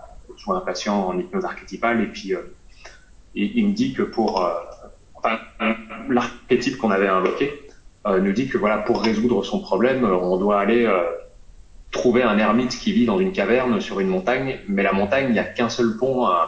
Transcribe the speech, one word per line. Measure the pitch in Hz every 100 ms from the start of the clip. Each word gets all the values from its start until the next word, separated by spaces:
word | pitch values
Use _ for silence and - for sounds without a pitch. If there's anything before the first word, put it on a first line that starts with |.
| - - - -
je |
vois | - 90
un |
patient | - - 107 101 92
en | 90
hypnose | 87 98
archétypale, | 90 - - 95 117 113
et | 101
puis, | - 95
euh, | 90 - - - - - - - - - -
il, | 101 120
il | 101
me |
dit | 101 135
que | -
pour, | 104 - 107 98
euh, | 90 85 - - - - -
enfin, | - 117 113 - -
euh, | 110 113 - - -
l'archétype | 123 - - - 123 - -
qu'on | 110
avait | 95 98
invoqué, | 92 92 - 139 - - - - - 104
euh, | 95
nous | 98
dit | 98 135
que | 117
voilà, | 104 107
pour | - 107
résoudre | 110 107 120 104
son | - 98
problème, | - 95 120 131
euh, | 113 90
on | 90 92
doit | 101 101
aller, | 101 117 117
euh, | 92 85 - - - - - - - -
trouver | - 127 117
un | 123 104
ermite | 104 110 127 -
qui | -
vit | 98 120
dans | 95
une | 95
caverne | 98 98 123 127 104
sur | - 98
une | 95
montagne, | 92 120 131 135 131 -
mais | 98
la | 98
montagne, | 98 101 131 135
il |
n'y | 104
a |
qu'un | 90 - 117
seul | - 117 110
pont, | 131 127 113
un | 87